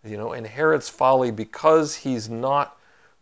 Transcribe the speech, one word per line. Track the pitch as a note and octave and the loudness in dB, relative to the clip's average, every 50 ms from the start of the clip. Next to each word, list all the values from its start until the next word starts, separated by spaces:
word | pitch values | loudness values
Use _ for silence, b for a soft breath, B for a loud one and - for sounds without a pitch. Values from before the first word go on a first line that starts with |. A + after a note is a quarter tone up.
| - | -14
you | A2 G#2+ | -12 -10
know, | G2+ G#2+ A#2+ - | -8 -8 -8 -8
inherits | B2 A2+ G#2+ G#2+ C#3 D#3 D#3 D#3 C#3+ - - | -8 -10 -10 -4 0 2 2 2 2 -2 -6
folly | - - C3 C3 C3+ C3 B2+ A#2+ | -2 2 4 4 4 4 2 0
because | A2 G#2+ A2 - - - - D#3 D#3+ D#3+ D#3 D3 - | -2 -6 -8 -10 -10 0 4 4 6 6 4 0 -4
he's | - - C3+ B2+ A#2 G#2+ A2 | -6 -6 -4 -4 -4 -6 -8
not | A2+ A2+ B2 C3+ C#3 C#3+ C#3+ - - b b b b b b b b b | -8 -6 -2 0 0 0 0 -2 -6 b b b b b b b b b